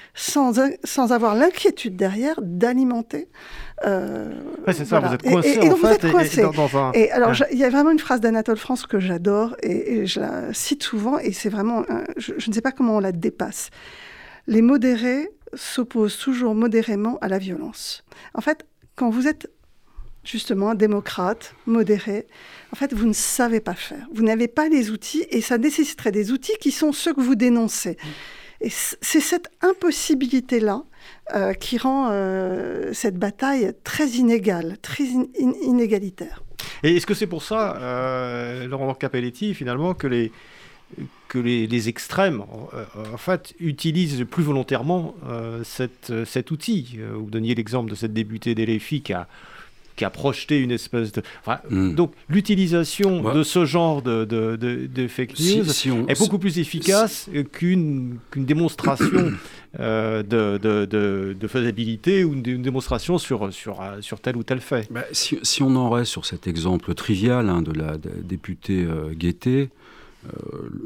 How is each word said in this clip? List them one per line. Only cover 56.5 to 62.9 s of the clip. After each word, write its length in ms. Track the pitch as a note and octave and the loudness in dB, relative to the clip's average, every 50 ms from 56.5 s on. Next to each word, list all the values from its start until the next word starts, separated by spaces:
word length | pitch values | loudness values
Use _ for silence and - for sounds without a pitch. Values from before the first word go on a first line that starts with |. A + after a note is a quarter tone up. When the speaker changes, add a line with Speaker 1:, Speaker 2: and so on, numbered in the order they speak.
| D#3 F3 | 0 -2
Speaker 2:
efficace, 720 | D#3+ - - D#3+ - F#3 F#3+ G#3 A3+ G#3 - - - - F#3 | -2 -4 -4 -2 2 4 4 4 4 2 0 -6 -10 -6 -4
euh, 120 | D3 C#3 | -4 -4
qu'une, 720 | C3+ - - E3+ F3 F#3 F3+ E3 D3+ C#3+ C3 B2+ B2 A#2+ A#2 - - - | -4 -4 -2 0 2 2 2 2 2 0 -2 -4 -6 -8 -10 -14 -8 -6
qu'une 120 | C#3 C3+ | -2 0
démonstration, 880 | B2+ D3+ D#3 E3+ D#3 - - - - C#3 - - - F#3 F#3 - - G#2 F#2 - - - | 2 2 2 2 0 0 0 0 0 2 2 2 2 4 4 2 2 0 -4 -8 -14 -20
<clears throat> 240 | - - - - - | -20 -20 -16 -10 -6
euh, 440 | - A2+ A2 A2 A2+ A2 A2 G#2+ G#2 | -2 0 0 0 0 0 -2 -2 -2
de, 340 | G2+ A#2+ A2+ G#2+ G#2 G2+ G2+ | 0 2 2 2 2 0 0
de, 260 | G2 A2 G#2 G#2 G2+ | 2 2 2 2 0
de, 520 | G2 G#2 G#2+ G#2 G2+ G2 G2 F#2+ G2 G2 F#2+ | 0 0 2 2 2 0 -2 -4 -6 -6 -6
de 80 | G#2+ | -8
faisabilité 800 | G#2 - C3 A#2 A#2+ G#2+ G#2+ A#2 A2 A2+ G#2 - F3 G3 F#3+ F#3 | -4 -2 0 0 0 -2 -2 -4 -4 -4 -2 0 2 4 4 4
ou 100 | D#3+ C#3+ | 2 0
une, 80 | C3+ A#2+ | -2 -4
une 180 | B2 B2+ B2 B2 | -4 -4 -2 -2
démonstration 560 | C3+ B2+ C3 - - | -2 -2 -4 -4 -4